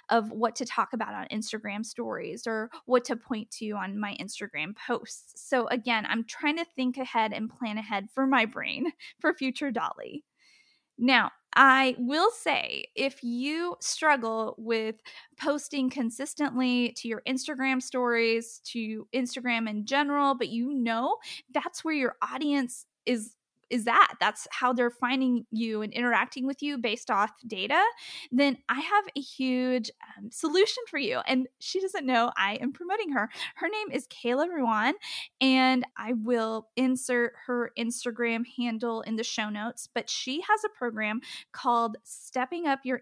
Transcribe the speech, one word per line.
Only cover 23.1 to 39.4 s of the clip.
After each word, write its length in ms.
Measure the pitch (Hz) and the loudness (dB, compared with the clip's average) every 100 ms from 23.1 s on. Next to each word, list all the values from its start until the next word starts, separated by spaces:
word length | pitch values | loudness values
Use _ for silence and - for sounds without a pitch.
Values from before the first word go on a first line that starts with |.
| 233 214 _ _ _ - | -2 -2 _ _ _ -4
is 180 | 240 226 | -2 4
at, 300 | 359 - - | 8 8 6
that's 280 | 196 - - | 0 0 -8
how 220 | - 254 | 0 2
they're 160 | 254 240 | 4 2
finding 560 | 240 247 262 254 240 226 | 2 0 2 2 2 0
you 300 | 220 226 214 | -4 -2 -2
and 120 | 214 | -2
interacting 520 | 240 240 208 247 269 | 0 4 4 2 -2
with 160 | 262 269 | -4 -2
you 160 | 285 277 | -4 -2
based 340 | 226 220 - | -2 -2 0
off 200 | 196 214 - 233 | 0 0 -2 -10
data, 340 | 190 202 320 453 - - - - | -4 2 4 4 0 -14 -14 -2
then 260 | 254 285 247 - | 2 4 2 -4
I 120 | 254 | -4
have 260 | 330 415 392 | 2 2 2
a 40 | 277 | -6
huge, 720 | 262 - 262 254 254 254 214 - - 202 | -8 -4 0 2 2 0 -2 -12 -20 -16
um, 120 | 214 | -14
solution 520 | - 311 359 440 494 453 | -4 2 4 4 2 -6
for 80 | 285 | -4
you. 220 | 269 127 - | -2 -2 2
And 200 | 262 254 - | 0 0 -6
she 200 | - 381 | -4 -2
doesn't 260 | 381 359 | -2 -2
know 260 | 262 240 240 | 2 2 2
I 220 | - 196 220 | 2 0 0
am 120 | 254 | -4
promoting 380 | 285 349 440 359 | -4 -4 -2 0
her. 180 | 254 214 - - | 0 -2 -4 -10
Her 140 | - 370 | -4 -4
name 180 | 427 403 | -4 -4
is 160 | 285 - | -6 -6
Kayla 400 | - 240 254 349 | -6 -2 0 0
Ruan, 440 | 330 233 214 240 392 - - - - | 0 2 2 2 0 -6 -10 -8 0
and 460 | 262 262 262 254 - - | 4 6 6 4 0 -6
I 160 | 214 | -4
will 560 | 240 220 240 220 220 220 | -2 0 0 0 -4 -4
insert 580 | 240 254 254 - 247 240 - | 0 2 2 2 2 2 -2
her 260 | - 240 233 - | -4 -2 -2 -2
Instagram 640 | 233 240 247 226 233 226 240 - | -4 -2 -6 -2 0 0 -4 -4
handle 440 | 240 220 240 226 | -4 -2 -4 -4
in 140 | - | -4
the 80 | 220 | -4
show 260 | 240 - | -4 -4